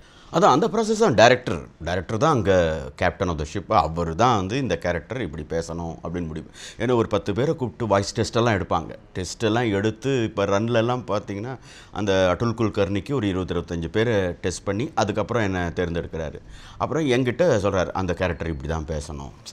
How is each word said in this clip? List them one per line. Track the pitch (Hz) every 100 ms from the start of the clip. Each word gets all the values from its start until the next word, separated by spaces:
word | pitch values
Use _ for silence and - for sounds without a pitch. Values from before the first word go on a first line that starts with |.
| - - -
அதான், | 165
அந்த | 190 131 226
ப்ராசஸ் | 233 214 214
தான் | 220
டைரக்டர். | 104 117 247 - 82 62 -
டைரக்டர் | 80 92 85 110
தான் | 156
அங்க | 131 95 92 82 78 67 -
captain | 90 - 92
of | 76
the | 76
ship. | 104 -
அவர் | 107 78 82 82
தான் | 80 123 107
வந்து | 92 131
இந்த | 120 82
கேரக்டர் | 90 85 - 123
இப்படி | 90 78 76
பேசணும் | 82 82 85 82 78
அப்படின்னு | 82 87 80
முடிவு. | 80 - - - -
ஏன்னா, | 120
ஒரு | 120 110
பத்து | 101 101
பேரை | 101 147 165
கூப்பிட்டு | 120 - 113
வாய்ஸ் | 101 101
டெஸ்ட் | - 101 120
எல்லாம் | 117
எடுப்பாங்க. | 98 85 90 55 - -
டெஸ்ட் | - 90 -
எல்லாம் | 110 113 117
எடுத்து, | 98 110 110 135 131
இப்ப | 110 101
ரன்ல | 98 98 117
எல்லாம் | 117 117 123 104
பாத்தீங்கன்னா, | 107 - 101 120 127 - - -
அந்த | - 104 95 92
அட்டுல் | 90 117
குல்கர்னிக்கு | 113 107 104 92 101 87
ஒரு | 139 104
இருபது, | 92 87
இருபத்தஞ்சு | 87 82 85 80
பேரை | 110 113 104 92
டெஸ்ட் | 85 95 -
பண்ணி, | - 98 160
அதுக்கப்புறம் | - 104 107 98 117
என்னை | 101 92
தேர்ந்தெடுக்கிறாரு. | 87 85 87 85 85 80 76 - - - - -
அப்புறம் | 110 135 147
என்கிட்ட | 120 123 117
சொல்றாரு, | 175 113 98 92 82
"அந்த | - 92
கேரக்டர் | 87 90 82 82
இப்படி | 71 71
தான் | 80
பேசணும், | 76 73 76 71 69 - -